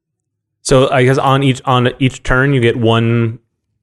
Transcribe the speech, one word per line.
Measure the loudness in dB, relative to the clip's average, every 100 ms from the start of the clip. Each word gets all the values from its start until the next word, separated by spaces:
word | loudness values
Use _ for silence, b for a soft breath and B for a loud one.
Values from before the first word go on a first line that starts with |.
| _ _ _ _ _ _
So | -2 0 2
I | 2
guess | 0 0
on | 0 0
each, | 0 -2
on | -2 0 0 -2
each | -4 -2
turn | -2 0 0
you | 0
get | 0 0
one | 0 0 0 0 -2 -6 _ _ _ _